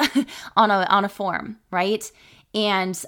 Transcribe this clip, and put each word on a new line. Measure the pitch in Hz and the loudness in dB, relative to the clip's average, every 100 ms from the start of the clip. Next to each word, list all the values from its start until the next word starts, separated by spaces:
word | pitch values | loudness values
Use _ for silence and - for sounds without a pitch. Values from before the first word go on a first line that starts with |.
| 285 269 - | 0 0 -2
<laughs> | - - - | -8 -2 2
on | 214 | 4
a, | 196 180 | 4 4
on | 202 | 2
a | 196 | 2
form, | - 196 - - 214 _ | -2 -4 -4 -6 -14 _
right? | 180 190 214 - - - - _ 214 | -2 0 -2 -6 -18 -20 -20 _ -2
And | 208 196 185 185 | 0 0 -2 -6